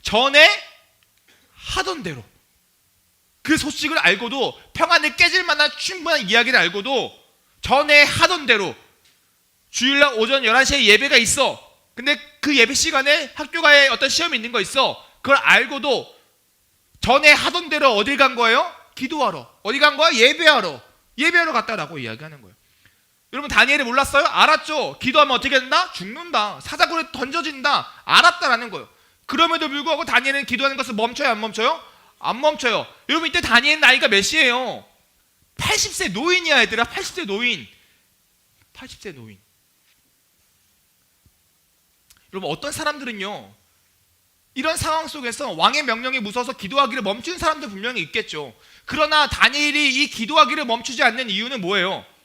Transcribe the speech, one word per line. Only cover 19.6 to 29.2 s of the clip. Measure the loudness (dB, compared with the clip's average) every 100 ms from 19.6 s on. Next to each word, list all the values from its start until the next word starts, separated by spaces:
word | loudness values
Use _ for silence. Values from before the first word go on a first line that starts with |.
어디 | -6 2
간 | 2 4
거야? | 0
예배하러. | 4 2 2 -2 -2 -2 -10 -18 _ _ -4
예배하러 | 0 2 0
갔다라고 | -4 -4 -8 -8 -10
이야기하는 | -12 -12 -16 -20
거예요. | -20 _ _ _ _ _ _ _ _
여러분, | -10 -2
다니엘이 | 2 2 2
몰랐어요? | 0 0 2 2
알았죠. | 2 2 4 4 0 -4 -4 -4
기도하면 | 0 2 2
어떻게 | 2 0 -2
된다? | 0 -2 -2
죽는다. | -8 -14 -14 -4 -4 -4 -8
사자굴에 | -12 -2 0 0 -6
던져진다. | -8 -6 -6 -6 -4 -2 -2 -4 -16
알았다라는 | 2 6 6 2 -2 -2 -4
거예요. | -12 -16 _ _ _